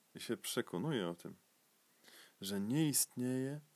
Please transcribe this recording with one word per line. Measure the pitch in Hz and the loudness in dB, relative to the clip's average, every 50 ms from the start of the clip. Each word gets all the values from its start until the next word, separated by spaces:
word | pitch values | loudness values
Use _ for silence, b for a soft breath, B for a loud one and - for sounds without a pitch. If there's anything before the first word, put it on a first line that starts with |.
| _ _ - | _ _ -14
I | - | -10
się | - - 117 98 | -6 -4 -4 -4
przekonuję | - - - - 113 - - 87 90 156 156 120 92 87 | -4 -2 -2 -2 0 0 0 -2 0 0 2 2 2 0
o | 85 | -2
tym, | - - 82 - - _ _ _ _ _ _ _ _ _ _ B B B B B B B B B B | -4 -8 -12 -14 -14 _ _ _ _ _ _ _ _ _ _ B B B B B B B B B B
że | 101 95 101 98 | -6 -4 -2 0
nie | 101 107 123 151 160 151 | 0 2 2 4 4 4
istnieje | 131 - - - - - 123 127 127 131 131 135 143 147 147 - _ | 4 4 2 0 0 -2 -2 0 0 0 0 -2 -4 -6 -10 -14 _